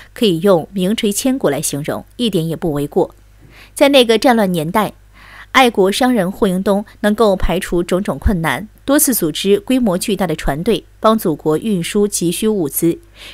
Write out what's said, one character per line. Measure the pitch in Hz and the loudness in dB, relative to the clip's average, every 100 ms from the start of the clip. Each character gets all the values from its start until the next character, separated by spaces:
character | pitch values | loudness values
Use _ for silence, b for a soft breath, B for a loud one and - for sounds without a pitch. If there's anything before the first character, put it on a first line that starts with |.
| B | B
可 | - 220 | -2 0
以 | 165 | 2
用 | 196 175 143 | 2 2 0
名 | 196 180 | -4 -2
垂 | 233 214 | 0 -2
千 | 202 269 269 | -2 -2 0
古 | 170 | -2
来 | 139 | -2
形 | - 143 | -4 -6
容， | 151 107 - - | -6 -8 -8 -6
一 | 240 | -2
点 | 185 165 | -2 -4
也 | 156 | -4
不 | 175 | -4
为 | 143 143 | -4 -2
过。 | 196 160 - _ _ B B B | -2 -2 -4 _ _ B B B
在 | - 277 | 0 4
那 | 277 | 4
个 | 233 220 | 4 4
战 | 269 226 | 4 2
乱 | 196 | 2
年 | 175 151 | 0 -2
代， | 220 196 - _ B B B B | -2 -2 -6 _ B B B B
爱 | 254 247 | 2 2
国 | 220 190 | 4 2
商 | 202 254 | 2 2
人 | 240 180 | 2 0
霍 | - 208 | 0 0
英 | 180 | 0
东 | 190 196 214 B | 0 0 -2 B
能 | 208 208 | 0 2
够 | 220 185 | 2 2
排 | - 180 | 0 -2
除 | - 175 | -2 -2
种 | 175 175 | 0 -2
种 | 202 147 | -2 -2
困 | - 185 | 0 0
难， | 160 135 214 - | 0 -4 -6 -10
多 | - 285 | 0 0
次 | 294 | 2
组 | 233 160 | 0 -2
织 | 160 196 202 | -2 0 0
规 | - 262 | 2 0
模 | 233 180 | 0 -2
巨 | 220 | -2
大 | 190 180 | -2 -2
的 | 160 | -2
船 | - 143 | -4 -2
队， | 190 190 - - | -2 -2 -4 -2
帮 | 220 220 | 2 2
祖 | 190 | 0
国 | 147 156 156 | -2 0 -2
运 | 226 190 | 0 -2
输 | 160 208 208 | -2 0 0
急 | - 170 | 0 -4
需 | 175 214 | -2 -2
物 | 208 147 | -2 -4
资， | - 170 - - B B | -2 -2 -2 -8 B B